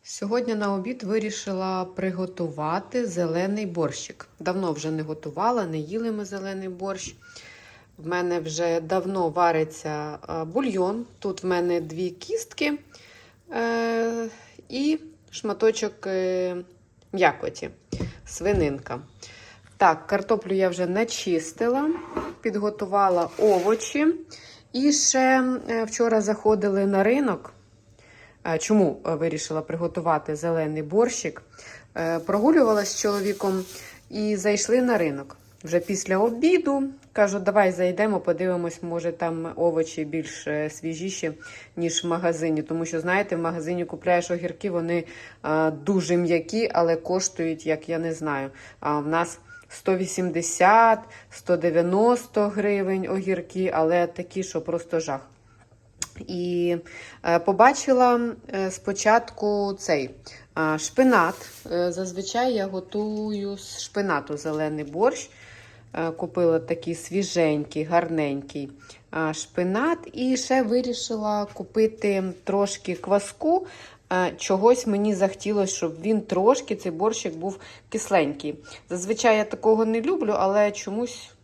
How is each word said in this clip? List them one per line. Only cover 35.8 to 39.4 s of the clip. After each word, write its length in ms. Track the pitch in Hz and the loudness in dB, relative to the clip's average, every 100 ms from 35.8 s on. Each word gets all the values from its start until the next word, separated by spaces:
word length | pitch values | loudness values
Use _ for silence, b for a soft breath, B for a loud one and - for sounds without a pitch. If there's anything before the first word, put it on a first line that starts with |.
| 175 190 - 190 | 0 -4 0 2
обіду, 640 | 226 233 311 359 320 277 269 - - | 2 4 4 4 2 0 -2 -6 -8
кажу, 260 | - 202 202 | 2 2 2
давай 320 | 190 202 190 | 2 4 4
зайдемо, 480 | 175 180 180 214 196 | 2 0 2 0 2
подивимось, 640 | 180 160 185 180 170 165 | 0 0 0 0 -4 -6
може 280 | 175 170 170 | -6 -4 -4
там 420 | 165 170 165 | -4 -4 -4